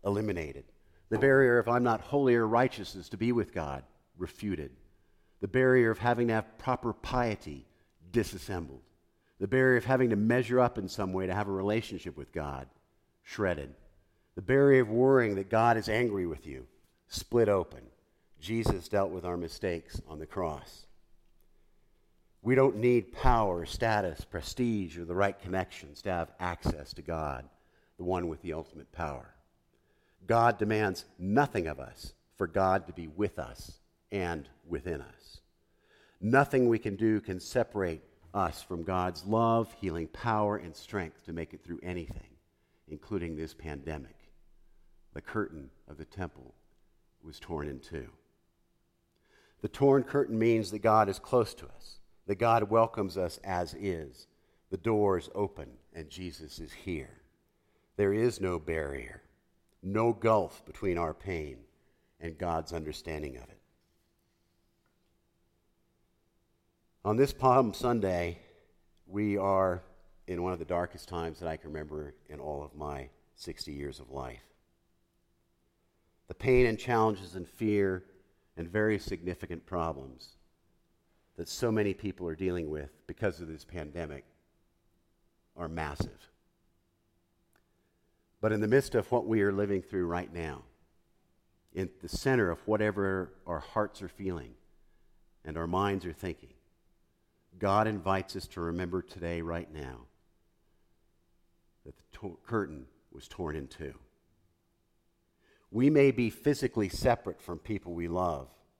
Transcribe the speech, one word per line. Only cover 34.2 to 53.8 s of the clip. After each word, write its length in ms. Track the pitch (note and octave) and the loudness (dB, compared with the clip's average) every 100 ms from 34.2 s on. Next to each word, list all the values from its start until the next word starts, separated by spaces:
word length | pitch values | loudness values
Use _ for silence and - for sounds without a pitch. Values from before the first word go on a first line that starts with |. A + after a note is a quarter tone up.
| F2 E2 C#2 - D#2+ | -2 -4 -8 -20 -8
within 340 | D#2+ F2+ D#2 | -6 -4 -6
us. 400 | C2+ - - - _ _ _ _ _ _ _ _ | -8 -20 -20 -20 _ _ _ _ _ _ _ _
Nothing 480 | G#2 C3 C#3+ C3+ B2 | 4 4 6 4 4
we 100 | A#2 | 4
can 180 | A2+ G2 | 0 0
do 240 | A2+ G#2+ | 2 2
can 200 | - F#2 | -2 -8
separate 600 | - C3 A2+ G#2 F#2 D#2+ - _ - | -4 -2 -2 -2 -2 -4 -12 _ -8
us 300 | G2+ F2 - | -2 -2 -2
from 220 | - F2 | -10 -8
God's 400 | E2 F#2 F2+ E2+ | -4 -2 -2 -4
love, 500 | F#2+ A2+ A#2 A#2 A2+ - | 0 2 4 2 0 -6
healing 260 | F#2+ E2 E2 | -6 -4 -8
power, 500 | - A#2 G#2+ G#2 G#2 | -6 -2 0 0 -2
and 180 | E2+ D#2+ | -8 -16
strength 480 | - G#2 E2 - | -8 -6 -6 -10
to 80 | - | -12
make 220 | E2+ D#2+ | -10 -10
it 100 | D#2+ | -12
through 160 | - E2+ | -14 -12
anything, 540 | F2 F2+ E2 - - - _ _ _ _ - | -8 -8 -8 -14 -16 -20 _ _ _ _ -16
including 480 | D#2 - G2+ E2+ | -16 -8 -6 -6
this 200 | D#2 D#2+ | -6 -10
pandemic. 760 | - D2+ D2 C#2 D2+ C2 - - - _ - - - - - _ | -10 -12 -10 -8 -10 -10 -20 -20 -20 _ -20 -20 -20 -20 -20 _
The 80 | - | -16
curtain 480 | - A2 G#2 D#2+ C#2 _ - | -6 -4 -4 -6 -18 _ -20
of 80 | D2 | -16
the 80 | |
temple 500 | D#2 - F2 - B1+ - _ _ _ _ _ _ | -14 -8 -10 -10 -20 -20 _ _ _ _ _ _
was 160 | D#2+ D2+ | -20 -20
torn 260 | - D#2+ D2 | -8 -6 -4
in 140 | C2+ | -8
two. 300 | - D#2+ A#1+ - _ _ _ _ _ _ _ _ _ _ _ _ _ _ | -10 -12 -12 -18 _ _ _ _ _ _ _ _ _ _ _ _ _ _
The 60 | - | -10
torn 360 | - C#3 C3+ | 4 6 6
curtain 340 | B2+ C#3+ - A2 | 4 0 0 2
means 320 | A2+ A2+ G2+ | 4 4 0
that 100 | G#2+ | 0
God 280 | A2 A2 G2+ | 6 6 6
is 100 | F#2+ | 0
close 360 | - B2+ A2+ | 2 2 2
to 120 | - C2 | -4 -16
us, 320 | - - - - _ - | -18 -18 -20 -20 _ -6
that 80 | |
God 300 | G2+ A#2 A2+ | 0 4 4
welcomes 520 | G#2 A2+ A2+ - G2 F#2+ | 4 4 4 2 -4 -2
us 220 | F2+ - | -4 -4
as 320 | G2 F2+ F2 | -4 -2 -4
is. 520 | - | -4